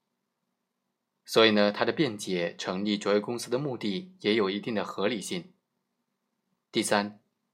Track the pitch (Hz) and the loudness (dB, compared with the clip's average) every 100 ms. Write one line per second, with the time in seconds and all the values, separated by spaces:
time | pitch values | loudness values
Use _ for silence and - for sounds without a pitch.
0 | _ _ _ _ _ _ _ _ _ _ | _ _ _ _ _ _ _ _ _ _
1 | _ _ - 120 110 104 104 104 117 113 | _ _ 0 6 6 6 4 2 0 0
2 | 143 104 - 90 85 - - 95 104 104 | -2 -4 -4 -2 -4 -4 -6 -4 -2 -2
3 | 101 104 104 120 117 123 147 113 107 92 | 0 0 0 -6 -4 -4 -4 -6 -4 -6
4 | 92 - 104 113 95 101 127 107 92 - | -8 -4 0 2 0 -2 -4 -4 -4 -4
5 | 98 113 - 87 82 _ _ _ _ _ | -2 -2 -6 -8 -10 _ _ _ _ _
6 | _ _ _ _ _ _ _ 117 104 104 | _ _ _ _ _ _ _ -2 2 2
7 | 104 - _ _ _ | 0 -8 _ _ _